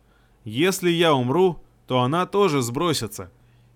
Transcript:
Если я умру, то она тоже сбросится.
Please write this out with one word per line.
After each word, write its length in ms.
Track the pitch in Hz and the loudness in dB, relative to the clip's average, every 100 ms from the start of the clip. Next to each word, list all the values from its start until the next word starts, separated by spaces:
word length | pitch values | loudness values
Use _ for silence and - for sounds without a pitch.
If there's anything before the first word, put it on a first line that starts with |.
| _ _ _ _ | _ _ _ _
Если 460 | 110 113 185 185 175 | -8 -2 0 0 0
я 240 | 170 170 | 2 2
умру, 500 | 139 123 160 185 - - _ - | 2 0 2 2 0 -12 _ -4
то 140 | 127 | 0
она 240 | 123 165 180 | 0 0 0
тоже 360 | 202 196 143 | 2 2 2
сбросится. 680 | 120 127 170 135 104 - 87 - _ _ _ | -2 -2 -2 -2 -6 -10 -16 -20 _ _ _